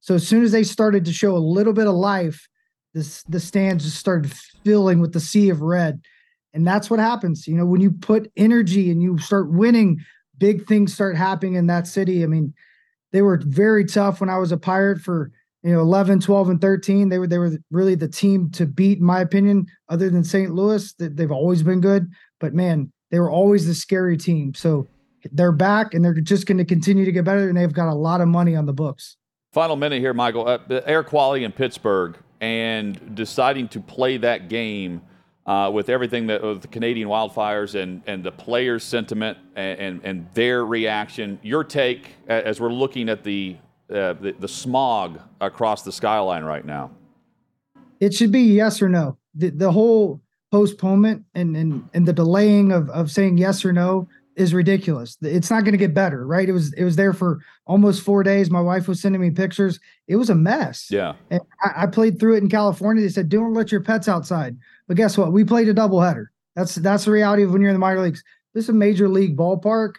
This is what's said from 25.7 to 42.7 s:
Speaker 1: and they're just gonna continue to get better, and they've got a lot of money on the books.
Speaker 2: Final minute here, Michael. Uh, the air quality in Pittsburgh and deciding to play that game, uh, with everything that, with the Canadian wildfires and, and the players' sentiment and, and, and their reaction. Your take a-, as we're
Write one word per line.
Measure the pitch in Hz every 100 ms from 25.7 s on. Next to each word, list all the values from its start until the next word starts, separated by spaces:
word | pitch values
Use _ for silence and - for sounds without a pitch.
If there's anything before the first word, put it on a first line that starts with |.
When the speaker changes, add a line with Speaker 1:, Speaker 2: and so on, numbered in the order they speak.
| 208 220
Speaker 1:
and | 165
they're | 170
just | 160 156 196 190
gonna | 185
continue | 175 175 156 196
to | 190
get | 180
better, | 175 196 196
and | 175
they've | 175
got | 147 170
a |
lot | 151 160 180
of | 170
money | 170 175
on | 160 147
the |
books. | 139 156 131 - _ _ _ _
Speaker 2:
Final | - 165 147
minute | 147 139
here, | 131
Michael. | 120 120 117 117
Uh, | 123 -
the | 127 135
air | 156
quality | 151 151 135 139
in | 117
Pittsburgh | - 131 - 110 98 87 85 _ _
and | 113 113 113 110 104 95 -
deciding | 107 113 - 127 139 120
to | -
play | - - 127 131
that | 117 117 90
game, | 113 113 104 92 87 - _ _ _ -
uh, | 98 98
with | 104 101
everything | 123 123 120 113
that, | 107
with | 107 101
the | -
Canadian | 117 117 117 104
wildfires | 107 110 - 104 104 104 101
and, | 92 92 -
and | 98
the | 90
players' | - - 120 127 117
sentiment | - 120 110 107 110 98 _
and, | - 95 92
and, | 98 90
and | 101 92 85
their | - 120 123 113
reaction. | 117 110 107 107 - 104 98
Your | 107 143
take | 147 147 127 131 - - -
a-, | 113 110
as | 107
we're | 117